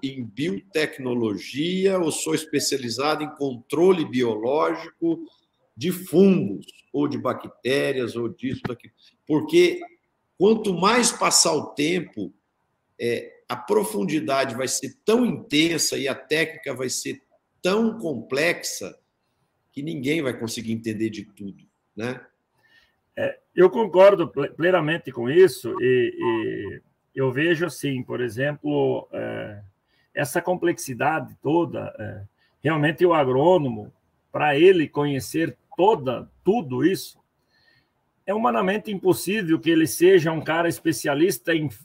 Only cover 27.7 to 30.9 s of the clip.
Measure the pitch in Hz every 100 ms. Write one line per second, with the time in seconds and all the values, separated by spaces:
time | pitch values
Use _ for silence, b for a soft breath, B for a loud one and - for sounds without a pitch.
27.7 | - 143 127 123 120 123 110 143 147 147
28.7 | 143 135 127 - 123 113 113 107 101 101
29.7 | _ _ _ _ - 139 180 180 180 170
30.7 | - -